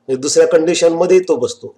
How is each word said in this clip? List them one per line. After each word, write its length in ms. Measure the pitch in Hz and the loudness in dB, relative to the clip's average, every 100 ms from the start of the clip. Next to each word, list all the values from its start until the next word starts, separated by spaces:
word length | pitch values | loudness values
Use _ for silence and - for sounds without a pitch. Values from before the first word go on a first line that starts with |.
| - | -8
म्हणजे 120 | 131 | -6
दुसऱ्या 240 | 143 160 165 | -2 0 2
कंडिशनमध्ये 680 | 170 160 165 170 165 180 185 | 2 0 0 0 0 2 2
तो 160 | 180 139 | 2 -2
बसतो, 380 | 120 - - | -4 -8 -18